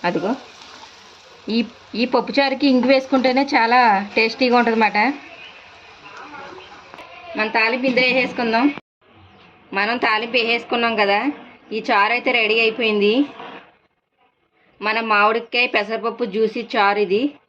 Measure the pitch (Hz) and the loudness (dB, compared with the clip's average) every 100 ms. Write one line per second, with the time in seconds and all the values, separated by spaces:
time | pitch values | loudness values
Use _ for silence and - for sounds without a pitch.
0 | 175 175 180 269 - - - - - - | -2 -4 -4 -6 -10 -20 -20 -20 -20 -20
1 | - - - - - 226 226 - - 214 | -20 -20 -20 -18 -4 -2 -4 -8 -12 -4
2 | 247 254 - - 277 269 277 254 247 269 | -2 0 0 0 0 2 2 4 4 2
3 | 262 269 254 254 277 277 226 247 240 196 | 2 0 2 0 0 2 4 4 4 2
4 | 202 - 226 - 254 240 233 226 226 202 | 0 0 0 2 2 4 2 2 2 2
5 | 233 285 - - - - - - - - | 0 -2 -14 -20 -20 -20 -20 -20 -20 -20
6 | - - 302 - 277 370 381 - - - | -20 -20 -18 -18 -18 -18 -20 -20 -20 -20
7 | - - - 202 214 220 226 247 262 240 | -20 -20 -12 -6 -4 0 0 0 0 0
8 | 254 254 247 - 233 226 277 285 _ _ | 2 2 0 -2 0 2 2 -2 _ _
9 | _ _ - - - _ _ 196 208 240 | _ _ -20 -20 -20 _ _ -4 -2 0
10 | 233 214 233 240 226 233 233 240 233 220 | 0 -2 0 -2 0 -2 -2 -2 -2 0
11 | 202 202 254 294 - - - 220 220 220 | 2 2 -2 -6 -16 -20 -10 -8 0 2
12 | 202 240 247 240 220 220 226 220 226 208 | 2 0 0 0 2 2 0 0 -2 2
13 | 202 233 285 - - - - _ _ _ | 2 2 0 -4 -18 -18 -20 _ _ _
14 | _ _ _ _ _ _ _ _ 202 220 | _ _ _ _ _ _ _ _ -4 -4
15 | 226 208 208 226 233 240 247 240 202 220 | 0 4 4 2 -4 -2 0 0 -2 -4
16 | 220 226 240 190 220 226 220 233 196 208 | -6 -6 -4 0 -2 -2 -4 0 2 2
17 | 202 196 285 - | 0 0 -2 -6